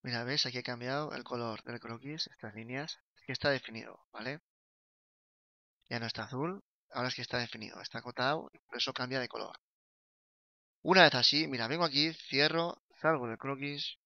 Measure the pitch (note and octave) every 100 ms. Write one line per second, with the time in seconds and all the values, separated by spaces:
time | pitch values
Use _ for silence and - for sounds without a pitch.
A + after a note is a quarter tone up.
0 | B2+ A#2+ A#2+ C#3+ B2+ B2 B2 A#2+ B2 C#3
1 | D3+ - A#2+ B2 A#2 G#2+ - A#2+ A#2 A#2
2 | C3+ D#3 - - A2 G#2 A2+ C3 D#3 -
3 | _ _ - C3 D3 C3+ - A2+ A2 F#2+
4 | _ A2 A2+ D3+ _ _ _ _ _ _
5 | _ _ _ _ _ _ _ _ _ A#2+
6 | A2+ - G#2+ B2+ D#3 G3 _ _ _ B2+
7 | B2+ B2 A#2+ B2 A#2+ A2+ G#2+ - - A#2
8 | B2 B2 B2+ D#3 - - _ B2 - -
9 | B2 C3 B2 A#2 G2+ - _ _ _ _
10 | _ _ _ _ _ _ _ _ - F#3+
11 | D#3+ C3 A#2+ D3 D#3+ C3 A2+ D#3 E3 C#3
12 | D#3 D#3 - C3+ D3+ E3 E3+ - _ _
13 | D#3 D#3 A#2+ A2+ C3+ C#3 C#3+ C#3+ - -